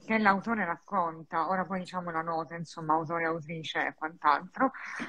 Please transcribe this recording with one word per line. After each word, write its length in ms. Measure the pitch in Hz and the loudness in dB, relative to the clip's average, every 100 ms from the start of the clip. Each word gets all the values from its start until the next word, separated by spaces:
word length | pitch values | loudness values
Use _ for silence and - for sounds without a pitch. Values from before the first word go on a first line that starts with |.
che 140 | - 220 | 0 4
l'autore 460 | 208 190 214 220 175 | 6 4 2 0 0
racconta, 800 | 165 - 196 165 160 156 165 160 | -4 -2 0 0 -4 -4 -2 0
ora 160 | 185 | 0
poi 160 | 170 185 | 0 -4
diciamo 300 | 175 185 175 | -4 -6 -4
la 100 | 160 | -2
nota, 320 | 165 165 165 | -2 -2 -4
insomma, 380 | 170 165 170 156 | -8 -8 -4 2
autore, 300 | 156 156 170 | 2 2 0
autrice 640 | 165 165 151 165 135 160 143 | 0 -2 -4 -8 -4 -2 -2
e 80 | |
quant'altro, 800 | - 156 175 151 143 180 - 254 - - - | -4 -8 2 4 4 0 0 0 0 -10 -8